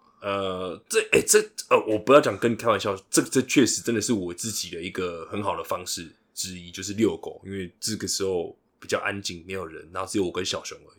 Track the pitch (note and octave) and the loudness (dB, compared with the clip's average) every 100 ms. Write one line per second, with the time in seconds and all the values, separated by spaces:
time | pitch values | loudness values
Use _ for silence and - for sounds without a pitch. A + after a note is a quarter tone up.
0 | _ _ G2+ G2 F#2+ F#2 F#2 E2+ - D3 | _ _ -2 -2 -2 -2 -6 -8 -4 -2
1 | - - - G#3 G#3+ - - B2 A2 G#2+ | 2 2 4 4 2 -6 2 2 4 0
2 | A2+ C#3+ B2+ G2 A#2+ A2 A#2 G2+ G#2+ F#2+ | 8 8 8 2 0 2 2 2 0 -4
3 | - - C3 C3+ B2+ D3 A2+ - - A2+ | 0 0 2 0 4 6 6 4 0 0
4 | G#2 G#2+ F2 F2 A2+ G2+ F2 F2 F2+ F#2 | 0 0 -2 -6 -6 -6 -6 -8 -6 -4
5 | F2+ E2 - G#2 G2 E2+ E2 F#2 F2+ - | -4 -6 -8 -4 -2 -4 -4 -6 -4 -8
6 | E2 - _ - F#2+ F2+ F2 F#2+ F#2+ G2+ | -10 -16 _ -10 -8 -10 -12 -10 -6 2
7 | G#2 E2 D2+ D2+ F#2+ G2 F2+ - - G#2+ | 2 2 -6 -12 -10 -8 -8 -8 -6 -6
8 | F#2+ - F#2+ F2+ D#2+ - _ _ - G2+ | -4 -2 0 -2 -4 -10 _ _ -4 -2
9 | G2+ G2+ F#2+ F2 E2+ F#2+ E2 D#2 D#2 F#2 | -2 -4 -8 -10 -10 -8 -10 -12 -12 -8
10 | F#2+ G#2 F2+ - F#2+ F#2+ - - - | -4 0 0 -2 -4 -4 -8 -14 -18